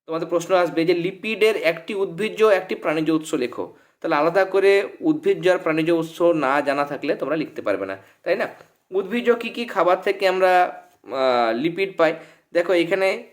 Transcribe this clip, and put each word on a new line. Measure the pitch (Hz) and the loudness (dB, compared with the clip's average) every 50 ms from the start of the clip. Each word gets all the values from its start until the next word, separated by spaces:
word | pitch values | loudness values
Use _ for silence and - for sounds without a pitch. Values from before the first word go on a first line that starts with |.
| _ | _
তোমাদের | - 160 165 175 170 | -8 -6 -6 -4 -2
প্রশ্ন | 175 165 160 175 190 | -2 -2 0 2 2
আসবে | 180 180 160 143 165 165 | 2 2 2 2 0 2
যে | 175 175 | 2 2
লিপিডের | 175 165 185 190 - - 220 220 190 214 220 214 | 0 0 -4 -6 -6 -6 -6 0 2 2 2 2
একটি | - - 165 - - - - 214 | 2 0 0 0 -2 -6 -8 -4
উদ্ভিজ্জ, | 190 196 170 170 170 214 214 180 202 214 | -4 -4 -4 -4 -4 -4 -4 0 2 4
একটি | 220 196 180 180 - - | 4 4 4 0 -4 -8
প্রাণিজ | - - 170 156 165 156 156 | -6 -4 -2 -2 0 0 0
উৎস | 160 156 156 - - | 0 0 -2 -2 -4
লেখো। | 143 123 120 - - 90 85 - _ _ _ _ _ | -4 -4 -4 -6 -8 -10 -10 -12 _ _ _ _ _
তাহলে | - 165 160 | -4 -2 0
আলাদা | 147 151 170 170 196 190 | 2 2 2 2 2 2
করে | 190 190 196 190 196 196 196 202 - - - | 2 2 2 4 4 4 4 2 -2 -8 -4
উদ্ভিজ্জ | - 156 156 151 - 196 196 160 160 185 | 0 0 0 0 0 0 0 2 2 2
আর | 180 180 | 2 2
প্রাণিজ | - 165 156 160 160 165 | 0 -2 -2 0 0 2
উৎস | 170 165 160 160 160 - | 0 0 0 -4 -4 0
না | 175 170 170 156 139 131 139 147 | 2 2 2 2 2 2 0 0
জানা | 135 139 139 143 143 | 0 0 0 -2 -2
থাকলে | 143 147 127 - 143 180 | -4 -4 -6 -4 -4 -4
তোমরা | 147 - 135 151 | -4 -2 -4 -2
লিখতে | 165 143 - - - | -4 -4 -6 -8 -8
পারবে | 120 110 98 92 98 | -4 -4 -2 -2 -4
না, | 95 95 98 - _ _ _ _ | -6 -8 -10 -14 _ _ _ _
তাই | - 180 | -4 -4
না? | 226 208 - - - - _ _ _ _ _ | -2 -4 -6 -8 -14 -20 _ _ _ _ _
উদ্ভিজ্জ | 185 196 202 185 226 240 233 233 | -6 -6 -4 -4 -4 -2 0 0
কী | 240 240 233 226 | 0 0 -2 -6
কী | - 240 240 | -8 -8 -8
খাবার | 233 - 196 170 175 185 - | -4 -2 0 2 2 2 2
থেকে | - 208 196 - 196 185 | 0 -2 -2 0 0 0
আমরা, | 185 185 185 185 185 180 180 - - - - _ _ _ _ | 2 4 4 4 6 4 4 2 -2 -8 -18 _ _ _ _
আহ, | - 117 135 131 131 123 120 120 113 117 | -10 -4 0 2 2 4 4 2 2 0
লিপিড | 120 147 170 165 190 190 185 - - | 0 -2 -2 -2 -2 -4 -4 0 0
পাই? | 165 156 165 - - - - _ _ _ - | 0 0 0 -2 -10 -18 -20 _ _ _ -2
দেখো | 170 170 - 185 | -2 0 2 2
এখানে | 170 165 165 190 190 190 190 202 233 240 - | 2 2 2 0 0 0 0 0 -2 -8 -14